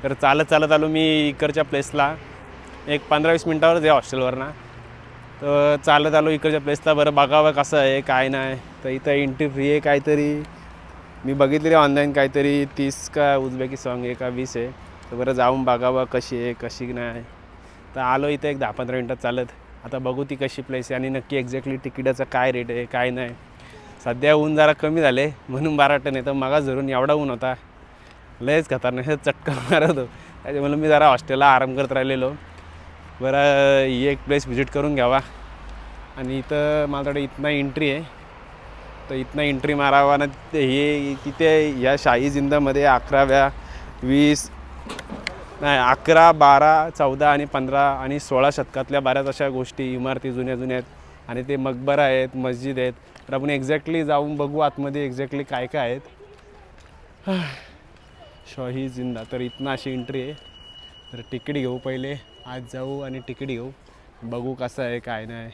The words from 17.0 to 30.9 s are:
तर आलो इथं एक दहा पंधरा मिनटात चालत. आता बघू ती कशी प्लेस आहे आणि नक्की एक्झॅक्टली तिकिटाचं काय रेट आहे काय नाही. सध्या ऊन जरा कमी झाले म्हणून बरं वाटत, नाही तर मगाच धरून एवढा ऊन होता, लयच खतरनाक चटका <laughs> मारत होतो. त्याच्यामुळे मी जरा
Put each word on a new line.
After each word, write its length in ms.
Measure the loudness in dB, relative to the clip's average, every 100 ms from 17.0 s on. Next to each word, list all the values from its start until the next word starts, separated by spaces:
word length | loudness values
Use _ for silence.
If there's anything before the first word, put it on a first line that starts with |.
| -10 -10 -16 -20 -20 -20 -20 -20 -16
तर 60 | -4
आलो 280 | 0 0 0
इथं 200 | -2 -4
एक 100 | -4
दहा 120 | -6
पंधरा 260 | -6 -6 -6
मिनटात 200 | -6 -4
चालत. 300 | -4 -4 -6 -10 -20 -20
आता 140 | -10 -8
बघू 260 | -6 -6
ती 100 | -6
कशी 280 | -4 -6 -6
प्लेस 280 | -8 -8 -4
आहे 100 | -4
आणि 80 | -4
नक्की 280 | -6 -4 -4
एक्झॅक्टली 400 | -4 -6 -6 -8
तिकिटाचं 480 | -8 -4 -2 -2 -2
काय 200 | 0 0
रेट 180 | 0 -4
आहे 140 | -8
काय 260 | -6 -2 -2
नाही. 240 | -2 -8 -12 -20 -20 -20 -20 -20 -10
सध्या 300 | -8 0 4
ऊन 200 | 4 4 4
जरा 160 | 4
कमी 280 | 4 0 2
झाले 260 | 2 2 -2 -4 -10
म्हणून 280 | -4 -2 2
बरं 160 | 4
वाटत, 160 | 4 0
नाही 140 | -4 -4
तर 60 |
मगाच 340 | -2 0 0 0
धरून 220 | -4 -2
एवढा 260 | 0 2
ऊन 160 | 2 0
होता, 240 | -4 -4 -6 -12 -20 -20 -20 -20 -20 -20 -10
लयच 280 | 0 0 0
खतरनाक 420 | -2 -2 -4 -4 -2
चटका 280 | -2 -2 -6
<laughs> 180 | -8 2
मारत 180 | 4 4
होतो. 160 | 0 -4 -12 -20 -16
त्याच्यामुळे 320 | -8 -4 -2
मी 140 | 0
जरा 200 | 4